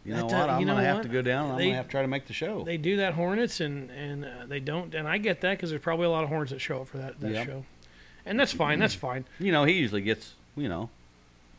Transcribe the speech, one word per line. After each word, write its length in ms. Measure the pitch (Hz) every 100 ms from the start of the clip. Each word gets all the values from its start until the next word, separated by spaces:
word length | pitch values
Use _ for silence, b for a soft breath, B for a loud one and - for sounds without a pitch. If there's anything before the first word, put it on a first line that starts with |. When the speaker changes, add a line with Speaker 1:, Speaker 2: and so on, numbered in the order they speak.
Speaker 1:
you 100 | 95
Speaker 2:
That 100 | 139
Speaker 1:
know 40 | -
Speaker 2:
do-, 60 | -
Speaker 1:
what? 140 | 147
I'm 100 | 127
Speaker 2:
you 60 | -
know 80 |
Speaker 1:
gonna 120 | 131 131
have 120 | -
Speaker 2:
what? 60 |
Speaker 1:
to 60 | 120
go 120 | 127
down. 300 | 123 135 147
I'm 60 | 127
Speaker 2:
They, 80 | 185
Speaker 1:
gonna 100 | 127
have 80 | 123
to 40 |
try 100 | 139
to 60 | 135
make 180 | 139 -
the 60 |
show. 300 | - 170 208
Speaker 2:
they 120 | 165 170
do 200 | 160 202
that 160 | 190
Hornets, 480 | 160 175 208 240 -
and, 280 | 151 143 127
and, 340 | 127 143 143 143
uh, 200 | - -
they 120 | 139
don't, 340 | 135 165 170
and 140 | 160 151
I 100 | 202
get 220 | 208 -
that 160 | 180 196
'cause 120 | 170
there's 120 | 151
probably 240 | 170 165 170
a 20 |
lot 140 | 160
of 60 | 151
Hornets 220 | 156 135
that 80 | 135
show 220 | - 131
up 80 | 131
for 80 | 135
that, 220 | 131 147
that 100 | 110
Speaker 1:
Yep. 140 | 110 127
Speaker 2:
show, 180 | 135 135 - B B B B -
and 120 | 226
that's 140 | 269
fine. 280 | - 147 156
That's 160 | 214 -
fine. 280 | 135 127 - -
Speaker 1:
You 140 | 190
know, 100 | 156
he 100 | 143
usually 280 | 185 117 101
gets, 320 | 101 110 - - - 147
you 100 | 127
know, 220 | 85 113 - - - - - -